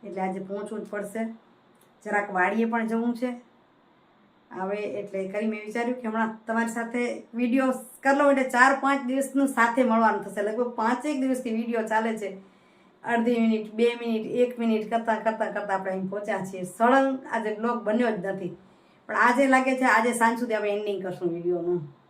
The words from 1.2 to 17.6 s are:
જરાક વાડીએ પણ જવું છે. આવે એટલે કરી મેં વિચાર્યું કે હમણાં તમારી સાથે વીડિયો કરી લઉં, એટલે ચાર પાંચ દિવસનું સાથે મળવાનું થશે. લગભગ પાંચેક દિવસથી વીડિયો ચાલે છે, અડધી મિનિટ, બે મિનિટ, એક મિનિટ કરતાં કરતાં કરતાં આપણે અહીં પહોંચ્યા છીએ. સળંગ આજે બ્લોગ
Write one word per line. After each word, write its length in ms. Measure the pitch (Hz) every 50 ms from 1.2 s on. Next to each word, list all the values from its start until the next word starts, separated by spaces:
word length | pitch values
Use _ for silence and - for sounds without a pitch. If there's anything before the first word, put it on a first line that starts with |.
| 226 226 226 - _ _ _ _ _ _ _ _ _ _ _ _ -
જરાક 260 | 208 208 208 202 202
વાડીએ 340 | 196 185 180 190 208 220 226
પણ 220 | 226 226 233 220 220
જવું 300 | 226 226 233 240 240 233
છે. 240 | 254 247 240 240 - _ _ _ _ _ _ _ _ _ _ _ _ _ _ _ _ _ _ _ _ _
આવે 240 | 156 175 185 190 202
એટલે 520 | 208 208 - - 208 202 190 - 196 190 190
કરી 200 | 196 208 220 220
મેં 180 | 214 208 208
વિચાર્યું 360 | 214 214 240 240 240 254 247
કે 60 | - 220
હમણાં 320 | 214 226 226 220 220 - - -
તમારી 220 | 226 226 226 226
સાથે 540 | - 240 233 226 226 247 240 233 220 - - - -
વીડિયો 380 | 226 247 240 226 269 262 262 254 - - - - - -
કરી 120 | 269 277
લઉં, 160 | 285 285 285
એટલે 180 | 277 262 254 -
ચાર 300 | - 240 254 269 277 269
પાંચ 260 | 269 269 277 277 240
દિવસનું 420 | 247 262 269 269 - - 277 277 262
સાથે 360 | - 262 233 240 240 269 254
મળવાનું 400 | 226 226 226 226 220 196 202 -
થશે. 180 | 202 - 208
લગભગ 340 | 202 208 220 233 247 233 -
પાંચેક 440 | - 220 226 - - - 302 294 262
દિવસથી 320 | 262 262 262 - - 233
વીડિયો 360 | 220 220 226 233 233 226 220 220
ચાલે 300 | 220 220 226 226 220 208
છે, 200 | 208 190 190 190 - - _ _ _ _ _ _ _ _ _ _ -
અડધી 360 | 220 233 226 226 233 247 233
મિનિટ, 340 | 226 226 220 214 - - -
બે 220 | 220 233 240 240
મિનિટ, 360 | 233 233 233 226 220 220 -
એક 280 | - 247 247 247 233 -
મિનિટ 300 | 233 226 220 214 214 -
કરતાં 340 | 233 233 226 233 220 208 208
કરતાં 300 | 226 220 226 220 196 185
કરતાં 240 | 208 196 - 190 190
આપણે 140 | 190 196
અહીં 180 | 190 190 190 -
પહોંચ્યા 360 | 190 208 208 220 202 190 185
છીએ. 180 | - 190 185 180
સળંગ 560 | 180 - - 226 240 262 269 269 269 269 262 - -
આજે 240 | - 226 220 220 220
બ્લોગ 280 | 208